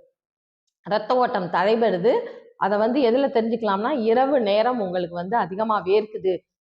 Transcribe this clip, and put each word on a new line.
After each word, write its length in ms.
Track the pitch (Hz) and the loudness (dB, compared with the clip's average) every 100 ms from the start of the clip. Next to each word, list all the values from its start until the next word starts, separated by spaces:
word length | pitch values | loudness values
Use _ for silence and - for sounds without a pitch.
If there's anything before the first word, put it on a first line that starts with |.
| _ _ _ _ _ _ _ _ - | _ _ _ _ _ _ _ _ -4
ரத்த 300 | 208 214 254 | -4 0 0
ஓட்டம் 340 | 240 208 180 | 0 0 -2
தடைபடுது. 600 | 180 196 226 226 180 208 440 - - - - | 0 2 2 2 2 2 0 -2 -12 -20 -6
அதை 220 | 196 208 | -2 0
வந்து 220 | 226 262 | 0 2
எதுல 280 | 233 247 277 | 2 2 2
தெரிஞ்சுக்கலாம்னா, 640 | 254 226 226 214 196 233 302 | 0 -2 -2 -2 -2 -2 -2
இரவு 380 | 220 233 269 285 | 2 2 2 2
நேரம் 400 | 202 208 233 254 | 2 2 2 -2
உங்களுக்கு 340 | 190 180 175 | -4 -4 -4
வந்து 220 | 175 180 233 | -6 -4 -2
அதிகமா 460 | 175 190 220 208 | -2 -4 -2 -2
வேர்க்குது 500 | 175 208 214 202 185 175 - _ | 0 0 0 0 0 0 -6 _